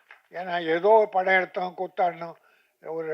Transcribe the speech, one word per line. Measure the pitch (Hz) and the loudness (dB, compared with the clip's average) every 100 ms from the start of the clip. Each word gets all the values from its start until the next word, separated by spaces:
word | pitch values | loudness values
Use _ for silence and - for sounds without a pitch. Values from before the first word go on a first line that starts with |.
| _ - _ | _ -20 _
ஏன்னா | 165 185 175 165 | -12 -6 -4 -2
ஏதோ | 165 190 220 | 0 4 6
ஒரு | 208 | 4
படம் | 190 185 190 | 0 2 2
எடுத்தோம், | 180 - 180 175 | 0 -4 -8 -8
கூத்தாடினோம். | 180 - 180 165 170 160 _ _ _ _ | -10 -2 -2 -2 -12 -16 _ _ _ _
ஒரு, | - 165 160 | -12 -10 -6